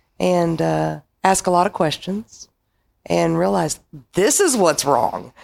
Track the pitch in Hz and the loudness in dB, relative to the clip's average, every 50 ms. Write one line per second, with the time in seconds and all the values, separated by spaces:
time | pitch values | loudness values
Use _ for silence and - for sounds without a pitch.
0 | _ _ _ - 180 180 180 175 170 170 165 160 165 165 160 156 156 156 156 151 | _ _ _ -4 -2 0 2 2 0 0 -2 -2 -2 -2 0 -2 -2 -4 -6 -8
1 | - _ _ _ - 185 190 185 - 190 180 175 180 202 - - 180 151 - - | -14 _ _ _ 0 0 0 0 0 2 2 2 2 0 0 -2 -2 -2 -4 -6
2 | - 180 190 208 220 _ - - - _ _ _ _ _ _ _ _ _ _ _ | -8 -8 -8 -10 -10 _ -20 -20 -20 _ _ _ _ _ _ _ _ _ _ _
3 | - - 170 170 170 165 165 165 180 196 202 185 165 151 - - _ _ - 147 | -6 -2 0 0 0 0 0 0 0 0 0 -2 -2 -4 -6 -10 _ _ -20 -20
4 | - _ - 175 196 277 285 - 403 339 262 220 185 165 147 - - 143 139 120 | -16 _ -2 0 0 2 2 2 2 2 2 4 2 2 2 2 2 2 2 2
5 | 110 - - 87 - - - - | 2 0 -4 -6 -12 -14 -20 -20